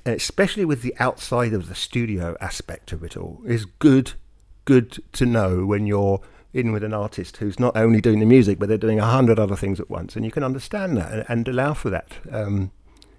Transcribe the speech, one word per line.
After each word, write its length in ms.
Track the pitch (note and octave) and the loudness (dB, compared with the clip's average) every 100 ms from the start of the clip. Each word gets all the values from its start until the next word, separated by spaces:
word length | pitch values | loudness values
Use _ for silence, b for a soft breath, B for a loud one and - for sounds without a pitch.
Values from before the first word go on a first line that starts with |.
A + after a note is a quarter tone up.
| B2+ | -6
especially 580 | A2+ - - G3 G#3+ | -4 -4 -2 -2 0
with 180 | E3+ B2+ | -2 -2
the 140 | B2 - | -4 -2
outside 540 | B2+ - - B2 A#2 | -2 -2 -4 -2 0
of 140 | G#2+ E2+ | -2 -6
the 80 | F#2 | -10
studio 600 | - B2 A#2 F#2+ E2+ D#2+ | -6 -4 -4 -4 -6 -8
aspect 540 | F#2+ - - F2 - | -8 -10 -12 -16 -12
of 100 | D#2+ | -12
it 140 | E2 - | -10 -12
all, 240 | F2 - A3 | -14 -12 -4
is 200 | A#2 G2 | -4 -4
good, 480 | - D3+ C3+ B2+ - - _ _ - | 2 6 6 2 -8 -16 _ _ -8
good 400 | - B2+ A2+ - - | 4 4 4 -6 -14
to 140 | - B2 | -2 0
know 400 | A2+ F#2+ F2+ F#2+ | 2 2 0 0
when 200 | G#2 G#2 | -2 0
you're 360 | G2+ G2 G2 b b b | 0 2 0 b b b
in 180 | C3 A#2 | -4 -2
with 120 | G#2+ | -2
an 100 | G#2+ | -4
artist 440 | G#2+ G#2 - F2 - | -4 -6 -8 -12 -6
who's 220 | G#2 F#2+ | -6 0
not 160 | B2 A2 | 0 2
only 260 | A2+ A2 | 4 4
doing 180 | A#2 G#2+ | 4 4
the 60 | A2 | 8
music, 340 | C3 G2+ G2 | 8 6 2
but 100 | G2+ | 0
they're 80 | G#2+ | 0
doing 220 | A2 G#2+ | 2 2
a 60 | A2 | 2
hundred 340 | C3 A#2+ A2 | 4 4 4
other 160 | G2+ G2 | 2 -2
things 240 | G2 F#2+ | -4 -4
at 100 | - | -6
once, 260 | F2+ F2+ A2+ | -10 -8 -8
and 80 | A2 | -6
you 60 | |
can 120 | D3+ | -4
understand 540 | C3 C3+ - G#3 F#3+ A#2 | -4 -6 -8 -6 -2 -2
that 140 | E2 | -4
and, 140 | A2 A2 | -8 -4
and 200 | A#2 A#2+ | -4 -2
allow 260 | B2 C#3+ | -2 -2
for 160 | D3+ G#2+ | -2 -4
that. 220 | F2+ - - - | -6 -8 -16 -10
Um, 400 | A2 G2+ G2+ F#2+ - b b b | -8 -4 -2 -4 -8 b b b